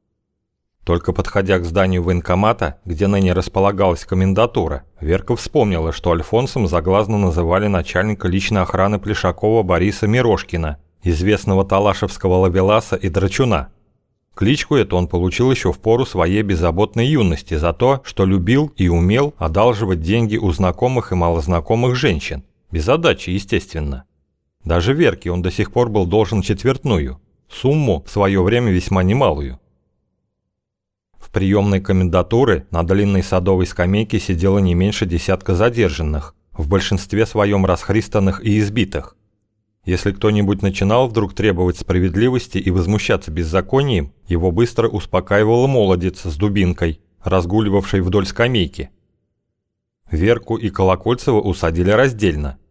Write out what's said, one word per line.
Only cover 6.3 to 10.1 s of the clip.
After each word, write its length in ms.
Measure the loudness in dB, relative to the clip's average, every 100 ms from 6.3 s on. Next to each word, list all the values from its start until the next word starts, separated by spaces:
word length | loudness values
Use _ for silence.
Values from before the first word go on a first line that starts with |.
| -2 -2 -2 -2
заглазно 500 | 0 0 0 0 0
называли 500 | 0 0 0 0 2
начальника 600 | 0 -2 -2 -2 -2 -2
личной 360 | -2 0 -2
охраны 360 | 0 0 0 -2
Плешакова 640 | -4 -2 -2 0 0 2
Бориса 440 | 2 2 0 0
Мирошкина, 720 | 0